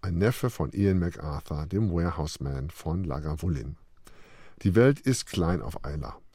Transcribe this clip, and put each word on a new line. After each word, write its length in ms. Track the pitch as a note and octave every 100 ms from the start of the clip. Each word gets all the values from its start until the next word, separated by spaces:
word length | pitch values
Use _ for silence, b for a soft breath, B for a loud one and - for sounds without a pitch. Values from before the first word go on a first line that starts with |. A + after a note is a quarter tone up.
ein 160 | G2 E2+
Neffe 320 | G2+ B2 B2
von 220 | - D2
Ian 260 | - G2+ F#2
MacArthur, 640 | F2 - D2+ C#2+ - D2+ D#2
dem 240 | F#2+ A2
Warehouseman 800 | E2+ E2+ E2 D2+ - C2+ C2+ C#2+
von 360 | - - E2 F2+
Lagavulin. 720 | C#2 D2+ D2+ F#2 D2+ B1 D2+ - - B B B B B B
Die 140 | G2+ F#2+
Welt 240 | B2+ C#3
ist 280 | - B2+ -
klein 340 | - E2+ F2+
auf 160 | - - -
Islay, 260 | D2+ B1+ - -